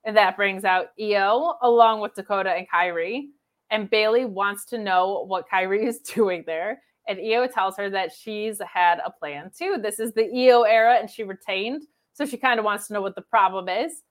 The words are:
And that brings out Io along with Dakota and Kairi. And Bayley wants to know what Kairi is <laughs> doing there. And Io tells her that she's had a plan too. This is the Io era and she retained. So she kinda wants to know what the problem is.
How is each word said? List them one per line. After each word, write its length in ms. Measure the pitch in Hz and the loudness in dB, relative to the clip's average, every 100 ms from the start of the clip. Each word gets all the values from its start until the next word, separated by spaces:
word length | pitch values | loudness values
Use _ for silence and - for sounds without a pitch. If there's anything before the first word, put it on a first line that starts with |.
And 120 | 220 214 | 2 4
that 200 | 190 190 | 4 2
brings 280 | 196 190 | -2 0
out 240 | 196 185 - - | 0 0 -2 -8
Io 560 | 214 202 196 233 330 - | -2 2 2 2 0 0
along 380 | 247 233 226 220 | 4 6 6 4
with 140 | 208 | -4
Dakota 360 | 208 196 202 190 | -8 -4 -2 -2
and 160 | 175 185 | -4 -2
Kairi. 600 | 175 180 170 170 247 285 _ _ _ _ | 0 0 -2 -4 -6 -10 _ _ _ _
And 200 | 220 208 | -4 0
Bayley 340 | 214 214 233 | 2 4 2
wants 400 | 254 190 202 202 - | 0 -4 -4 -4 -10
to 120 | 233 | -8
know 460 | 208 185 185 202 185 | 0 2 2 -2 -4
what 220 | 185 - | -6 -2
Kairi 360 | 190 185 202 226 | -2 0 0 -2
is 120 | 233 | -4
<laughs> 160 | - | -8
doing 280 | 202 202 175 160 | 0 0 0 -6
there. 340 | 160 190 269 _ _ - | -6 -6 -8 _ _ -10
And 100 | 190 | -8
Io 280 | 214 226 254 | -2 0 0
tells 300 | 247 190 190 | 0 -2 -4
her 140 | 202 | -6
that 200 | 196 180 | -4 -6
she's 480 | - - 214 214 202 | -8 -12 -8 -8 -8
had 380 | 185 180 175 170 | -8 0 2 2
a 60 | - | -4
plan 400 | - 151 147 180 - | -10 -10 -10 -14 -8
too. 220 | 370 359 | -4 -4
This 200 | 214 208 | -4 -6
is 120 | 226 | -6
the 120 | 220 226 247 254 | -2 -2 4 6
Io 140 | 240 | 6
era 320 | 220 226 226 240 | 6 6 6 4
and 100 | 214 | 0
she 120 | - | -10
retained. 600 | 202 190 - 190 214 294 302 _ _ | -10 -10 -6 -6 -4 -8 -12 _ _
So 100 | _ | _
she 120 | 285 233 | -8 -2
kinda 260 | 262 226 | 0 0
wants 240 | 214 202 - | 0 -4 -6
to 60 | |
know 80 | 208 | -6
what 120 | 196 | -6
the 80 | 196 | -8
problem 460 | - 220 190 190 185 | -2 2 2 0 -4
is. 340 | 185 320 - _ | -4 -4 -8 _